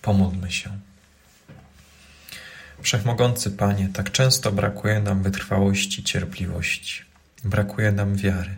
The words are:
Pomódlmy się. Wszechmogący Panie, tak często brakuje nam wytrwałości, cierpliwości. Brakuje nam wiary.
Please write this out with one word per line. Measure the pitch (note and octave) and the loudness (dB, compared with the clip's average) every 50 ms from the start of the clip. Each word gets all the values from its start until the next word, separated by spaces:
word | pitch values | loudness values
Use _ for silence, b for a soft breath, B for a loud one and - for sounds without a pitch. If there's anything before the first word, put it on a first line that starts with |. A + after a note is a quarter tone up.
Pomódlmy | - A2+ G2+ G2 F#2+ F2+ F2+ F#2+ F2+ F2+ | 2 2 4 4 4 2 2 -4 -6 -4
się. | - - - - G2+ G2 - - - _ _ _ _ _ _ _ _ _ _ - - - - - _ B B B B B B B B B B B B B B B B B B B B B | -6 -6 -6 -6 -12 -12 -14 -18 -20 _ _ _ _ _ _ _ _ _ _ -20 -20 -20 -20 -20 _ B B B B B B B B B B B B B B B B B B B B B
Wszechmogący | - - - A#2 G2+ A#2 A#2 A#2 B2 A#2+ A#2 - - G#2 | -2 0 0 2 2 0 2 4 4 4 4 0 -2 -4
Panie, | G2 - G#2 G2+ G2+ G2 F#2+ F#2+ - | -2 0 2 2 2 2 0 -2 -2
tak | - G2 - | -4 -6 -2
często | - - C3 C3 C3 - - A2 | 0 2 4 4 4 2 2 0
brakuje | G#2 G2+ G2+ G2+ G2+ - - G#2+ G#2+ G#2+ | 0 2 0 0 -2 -2 0 0 2 2
nam | G#2 G2+ G2 F#2+ F#2+ | 2 2 2 2 2
wytrwałości, | G2 G2 - - - G2+ G2 G2 G2 G2 G2 - - - - - | 0 -2 -2 -4 0 2 2 4 4 4 2 0 -2 -4 -4 -4
cierpliwości. | - - G2 F#2 - - - F#2 F2 F2 E2+ D#2 - - - - - - - - _ _ _ _ _ _ - - | -2 -2 -2 -4 -4 -6 -6 -6 -4 -4 -4 -4 -4 -4 -4 -6 -10 -10 -12 -14 _ _ _ _ _ _ -8 -4
Brakuje | G2+ - G#2+ G#2 G2+ - - A2 G#2+ | 0 0 0 0 0 0 0 2 2
nam | G2+ G2 G2+ G2 G2 | 2 2 2 0 0
wiary. | G2 - G2 F#2+ F2+ F2 - - | 2 2 0 0 0 -2 -6 -8